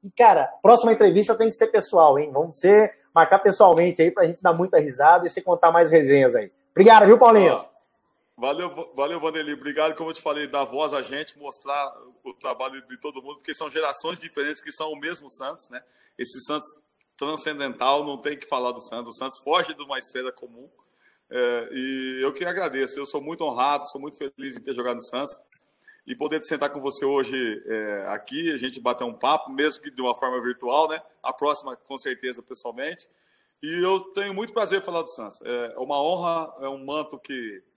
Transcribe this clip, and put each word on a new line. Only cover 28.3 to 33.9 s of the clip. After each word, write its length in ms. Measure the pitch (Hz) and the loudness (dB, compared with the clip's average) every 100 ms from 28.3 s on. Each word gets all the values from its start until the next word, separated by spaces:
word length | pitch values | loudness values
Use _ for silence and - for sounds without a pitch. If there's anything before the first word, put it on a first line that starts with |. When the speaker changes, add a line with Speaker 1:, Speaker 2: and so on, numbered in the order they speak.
| 139 165 | -8 -6
Speaker 2:
a 60 | 143 | -6
gente 240 | 127 127 | -10 -6
bater 220 | 123 117 | -6 -4
um 100 | 123 | -8
papo, 380 | 113 127 156 - | -6 -2 -2 -4
mesmo 320 | 135 151 151 | -4 -4 -4
que 80 | 147 | -18
de 100 | 127 | -8
uma 140 | 127 120 | -6 -4
forma 260 | 131 127 | -6 -6
virtual, 480 | 120 123 123 139 156 | -8 -8 -2 0 0
né? 100 | 160 - _ | -4 -14 _
A 100 | 123 | -10
próxima, 440 | 131 143 143 139 123 | -6 -4 -4 -8 -20
com 200 | _ 135 | _ -14
certeza, 460 | 135 127 131 120 | -10 -10 -10 -14
pessoalmente. 640 | - 127 123 117 143 170 _ _ _ _ _ _ | -18 -16 -16 -12 -12 -12 _ _ _ _ _ _
E 220 | 147 170 | -12 -4
eu 160 | 180 | -2